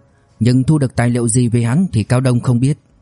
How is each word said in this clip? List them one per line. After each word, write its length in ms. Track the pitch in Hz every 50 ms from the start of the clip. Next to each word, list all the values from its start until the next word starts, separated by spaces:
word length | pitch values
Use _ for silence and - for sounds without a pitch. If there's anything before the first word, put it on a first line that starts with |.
| _ _ _ _ _ _ _ -
nhưng 240 | 110 120 123 131 123
thu 140 | 147 156
được 180 | 151 139 120 -
tài 140 | - 120 120
liệu 180 | 120 123 117
gì 200 | 113 104 127 123
về 160 | 117 113 120 117
hắn 240 | 117 120 170 196 170 -
thì 100 | 113 101
Cao 180 | - 120 127
Đông 180 | 131 127 123 120
không 200 | - 131 120 117
biết. 180 | 127 139 151 - _ _ _ _